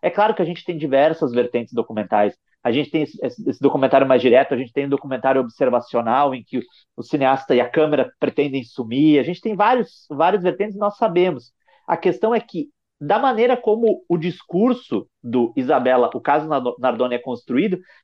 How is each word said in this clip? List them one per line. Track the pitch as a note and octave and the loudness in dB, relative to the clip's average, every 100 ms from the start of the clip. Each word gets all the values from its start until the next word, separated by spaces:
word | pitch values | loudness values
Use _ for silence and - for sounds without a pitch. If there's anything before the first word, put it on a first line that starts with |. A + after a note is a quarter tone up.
É | F3 | -4
claro | G3+ A3 | 0 0
que | A3 | 0
a | |
gente | E3+ E3+ | -4 -6
tem | - E3 | -8 -6
diversas | D3+ C3+ D3+ D#3+ C#3+ | 0 2 2 2 -2
vertentes | A#2+ A#2+ A#2+ A#2 | 0 0 -2 -4
documentais. | A#2 - G#2+ G2 G#2+ G#2 - _ _ | -6 -4 -6 -2 0 0 -2 _ _
A | B2 | -2
gente | B2 - | -2 -2
tem | D#3 | -4
esse, | D3 - | -4 -6
esse, | C3 - C#3 | -10 -6 -6
esse | - | 0
documentário | C#3+ C#3+ C3 C3+ C3+ | 0 2 4 4 4
mais | B2+ | 4
direto, | B2 B2 C3+ | 6 4 4
a | B2 | -2
gente | B2+ | -4
tem | C#3+ C#3 | -6 -4
um | |
documentário | C#3 C#3 B2+ C3 C3+ | -4 -4 -4 0 0
observacional, | A#2+ - C3 A#2+ - A#2+ A2+ B2+ C#3+ | -2 -2 0 0 -2 -4 0 2 0
em | C3 | -2
que | - B2+ | -8 -8
o, | - _ _ - | -8 _ _ -18
o | |
cineasta | A#2+ C#3+ C3 C3+ - | -6 0 2 0 2
e | B2 | 2
a | A#2+ | 2
câmera | D#3+ D3+ C#3+ - - | 2 2 0 -2 -4
pretendem | C#3+ - D3 C3+ | -4 -2 -2 -4
sumir. | A#2 - A2+ B2+ D#3 D3 | -8 -10 -4 2 4 4
A | |
gente | B2 F3 | 2 -4
tem | A3 G3 | -4 0
vários, | G#3 B3+ - _ - | 2 2 -2 _ -10
várias | C#3+ E3+ G3 | -2 0 0
vertentes | F3 - G#3+ G3 | 0 -2 -6 -4
e | |
nós | G3+ - | -6 -2
sabemos. | A3 F3 F#3 C3 - _ _ _ - | 0 2 0 -2 -12 _ _ _ -6
A | E3 | -2
questão | F#3 E3+ A3 | -2 0 0
é | A#3 | -2
que, | - E3+ D4+ _ _ - | -4 -10 -10 _ _ -8
da | D3 A3 | -2 0
maneira | C4+ A3 B3 A#3+ | 0 2 2 2
como | - A3 A3+ - - | 0 2 0 0 -2
o | E3+ | -2
discurso | E3+ - - F3+ B3 B3 - G#2 - _ | -2 -8 -4 0 0 0 -4 -8 -8 _
do | B2 B2 A#2 C#3 | -4 0 0 -2
Isabela, | B2+ C3+ B2 B2+ A#2 | 0 2 2 2 2
o | A#2+ | -2
caso | - D3+ D#3 | -2 0 0
Nardo-, | C#3+ B2 - | -4 -4 -2
Nardoni | B2+ A2+ B2 | -2 -2 -2
é | B2 | -4
construído, | C3 A#2 - B2+ G3+ F3+ - _ | -6 -10 -4 -2 -2 -4 -10 _